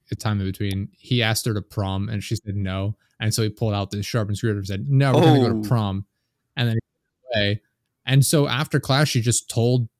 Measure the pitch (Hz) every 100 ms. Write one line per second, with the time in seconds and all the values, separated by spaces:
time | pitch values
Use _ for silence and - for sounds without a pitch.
0 | - - 110 104 95 95 101 95 101 _
1 | - 123 110 110 123 101 - - 98 95
2 | 101 104 - 110 107 101 98 95 101 -
3 | _ - 107 110 110 110 113 101 98 104
4 | 104 120 104 101 113 104 95 98 139 135
5 | 139 139 170 147 120 110 107 120 104 98
6 | 98 _ _ _ _ - 120 113 - _
7 | _ _ - 113 101 104 _ _ _ _
8 | - 135 127 160 139 120 156 143 - 135
9 | 143 127 113 - - - 117 127 117 _